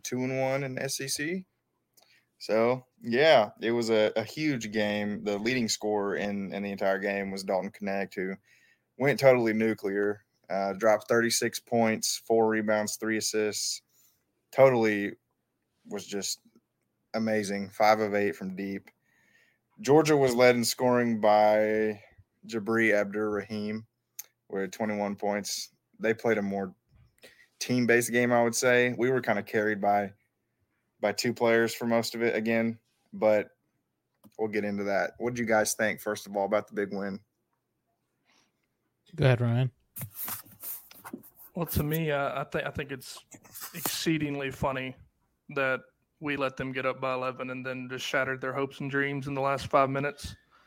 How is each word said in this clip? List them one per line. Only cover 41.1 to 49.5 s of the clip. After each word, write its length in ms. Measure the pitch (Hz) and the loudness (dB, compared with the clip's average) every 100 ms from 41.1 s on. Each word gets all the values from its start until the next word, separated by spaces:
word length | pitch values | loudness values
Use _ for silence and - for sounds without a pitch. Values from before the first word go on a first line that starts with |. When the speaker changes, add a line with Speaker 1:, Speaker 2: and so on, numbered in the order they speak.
| - - - - | -18 -18 -20 -14
Speaker 3:
Well, 120 | 180 156 | -8 -2
to 160 | - | -2
me, 280 | 151 160 160 | 0 0 0
uh, 320 | 143 139 135 | 0 -2 -4
I 20 | |
think, 220 | 147 160 139 | -4 -4 -4
I 40 | |
think 220 | 147 135 | -8 -8
it's 260 | 131 - - - - - - - | -10 -12 -18 -20 -20 -20 -16 -14
exceedingly 760 | 175 - - 170 160 147 143 139 | -8 -6 -4 -2 -2 -2 -4 -6
funny 440 | 131 147 131 131 - - _ _ _ - | -4 -4 -4 -8 -12 -20 _ _ _ -10
that 320 | 139 135 127 - _ _ _ | -2 0 -2 -6 _ _ _
we 140 | 147 139 | -6 -2
let 220 | 135 131 | -4 -4
them 120 | 131 | -8
get 140 | 131 | -4
up 160 | 131 131 | -4 -4
by 140 | 131 | -4
eleven 340 | 127 127 123 127 | -4 -4 -6 -10
and 160 | 127 | -8
then 240 | 127 127 127 | -8 -8 -8
just 140 | 131 | -10
shattered 380 | - 139 131 131 | -4 -2 -2 -4
their 100 | 131 | -6
hopes 280 | 135 139 - | -4 -6 -6
and 100 | 139 | -4
dreams 360 | 139 139 143 139 | -2 -2 -4 -6
in 60 | |
the 80 | 139 | -4
last 280 | 139 | -2